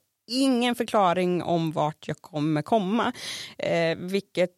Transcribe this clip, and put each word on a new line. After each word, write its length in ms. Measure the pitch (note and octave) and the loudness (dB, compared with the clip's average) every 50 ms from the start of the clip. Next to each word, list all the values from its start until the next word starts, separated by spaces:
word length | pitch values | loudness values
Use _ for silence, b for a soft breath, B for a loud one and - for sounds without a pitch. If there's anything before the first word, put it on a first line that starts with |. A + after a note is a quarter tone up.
| _ _ _ _ _ | _ _ _ _ _
ingen 480 | - A#3+ C4 C#4 C4+ B3+ A#3 A#3+ B3 A#3+ | -6 -2 0 2 2 4 2 2 0 0
förklaring 680 | - A#3+ A3 - A3 G3 F3 E3+ F3+ F#3 F3+ F3+ F3 - | -2 -4 0 2 4 4 4 4 2 2 2 0 0 0
om 300 | - E3+ E3 E3 D#3+ D#3+ | 0 0 2 0 0 0
vart 360 | D3+ D3+ D3+ D#3 - - - | 0 -2 -2 -2 -6 -10 -10
jag 80 | D3+ - - | -10 -10 -12
kommer 400 | - - D3+ C#3+ D#3+ D#3 D3 D3 | -10 -4 -2 0 0 0 0 0
komma. 500 | - A#3 A3+ F#3 F#3 G#3 A#3+ G#3 A#3 B3 B B B B B B B B B | 0 0 0 2 0 0 0 0 -2 -4 B B B B B B B B B
Eh, 380 | - - F3 E3+ E3 E3 E3 - | -4 -2 0 0 0 0 -2 -4
vilket 520 | F3 F3+ G3 G3+ - - _ E3+ F3+ F3 - | -6 -4 -4 -4 -4 -4 _ -2 -2 -2 -2